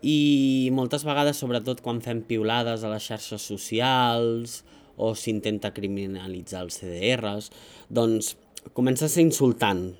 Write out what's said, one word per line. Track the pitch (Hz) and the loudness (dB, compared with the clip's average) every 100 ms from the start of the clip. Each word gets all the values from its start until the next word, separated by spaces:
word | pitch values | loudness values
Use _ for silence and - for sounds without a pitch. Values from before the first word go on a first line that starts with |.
| 143 | 2
i | 151 147 143 135 131 127 131 | 4 6 6 4 4 2 2
moltes | 127 143 | 0 -2
vegades, | 151 139 143 143 | 0 2 2 0
sobretot | 131 123 113 123 | -2 -2 -2 -6
quan | 120 117 | -4 -4
fem | 120 117 | -4 -6
piulades | 110 113 107 117 117 113 | -2 -2 2 2 0 -2
a | 110 | -4
les | 107 - | -6 -6
xarxes | 107 - 107 - | -10 -8 -10 -8
socials | 101 - 110 127 131 123 117 117 117 120 - - - - | -10 -4 0 2 4 4 4 2 0 -6 -12 -18 -20 -20
o | - 113 110 | -4 -4 -2
s'intenta | - 107 107 104 104 | -4 -2 -2 -4 -6
criminalitzar | 101 98 98 98 95 95 90 - 92 | -6 -4 -4 -6 -8 -8 -12 -10 -10
els | 87 - | -8 -10
C | 92 | -10
D | 85 104 123 | -2 0 0
Rs, | 110 104 107 - - - - | -2 -4 -8 -18 -20 -20 -4
doncs, | 117 117 110 - - _ - - | 2 2 2 -2 -8 _ -20 -10
comença | - 127 127 156 | 0 0 2 0
a | |
ser | 170 165 | 4 4
insultant | - 135 117 107 92 92 90 | 6 4 4 0 0 -4 -10